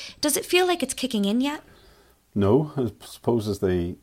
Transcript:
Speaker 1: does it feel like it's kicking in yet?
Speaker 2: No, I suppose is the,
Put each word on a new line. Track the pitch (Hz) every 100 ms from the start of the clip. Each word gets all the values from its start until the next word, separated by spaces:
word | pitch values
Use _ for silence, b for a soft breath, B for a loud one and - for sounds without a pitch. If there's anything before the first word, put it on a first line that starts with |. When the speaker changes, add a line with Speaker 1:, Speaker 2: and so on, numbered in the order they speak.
| B B
Speaker 1:
does | 294 370
it | -
feel | 359 370
like | 349
it's | 254
kicking | - 262 214
in | 196 233
yet? | 277 311 b b b b b _ _
Speaker 2:
No, | 107 98 131 151 139
I | 120 -
suppose | - - - 120 104
is | 98
the, | 95 90 87 92